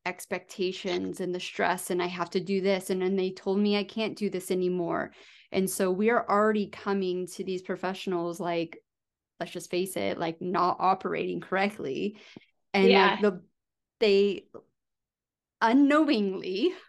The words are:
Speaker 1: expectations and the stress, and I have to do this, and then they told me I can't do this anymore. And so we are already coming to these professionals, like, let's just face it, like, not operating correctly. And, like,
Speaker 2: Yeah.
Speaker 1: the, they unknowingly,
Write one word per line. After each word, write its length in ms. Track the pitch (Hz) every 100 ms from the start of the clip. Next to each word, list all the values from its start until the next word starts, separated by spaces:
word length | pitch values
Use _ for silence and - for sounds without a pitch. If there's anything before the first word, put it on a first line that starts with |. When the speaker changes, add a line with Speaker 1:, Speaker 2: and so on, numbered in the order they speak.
| 180
Speaker 1:
expectations 1160 | 180 - 180 - - 185 185 190 180 190 170
and 120 | 180
the 60 | 180
stress, 500 | - - 180 180 -
and 140 | 185
I 40 | 175
have 220 | 180 170
to 100 | 190
do 200 | 170 196
this, 280 | 190 190 185
and 120 | 185
then 140 | 185 196
they 160 | 185
told 260 | 185 190 196
me 200 | 208 208
I 80 | 202
can't 320 | 220 220 -
do 120 | 202
this 220 | 185 -
anymore. 600 | 185 180 180 165 165 - - - - _
And 180 | 190 190
so 200 | - 190
we 200 | 185 214
are 200 | 240 -
already 380 | 202 214 214 190
coming 600 | - 208 196 185 180 180
to 160 | -
these 180 | 185 185
professionals, 800 | 185 185 185 190 - 175 175 170
like, 440 | 175 170 165 - _ _ _ _ _ -
let's 120 | 170
just 200 | 180 -
face 240 | 180 185 -
it, 240 | 196 175
like, 220 | 165 165
not 360 | 180 180 180 -
operating 600 | 185 190 180 165 180 180
correctly. 760 | - 185 202 - 143 139 196 208 - - - _ _
And, 180 | 196 190
like, 0 |
Speaker 2:
Yeah. 300 | 196 196 208
Speaker 1:
the, 200 | 208 180 - _ _ _ _ -
they 440 | 214 196 202 190 - - - _ _ _ _ _ _ _ _ -
unknowingly, 1120 | 226 254 285 294 294 240 196 190 160 185 330 -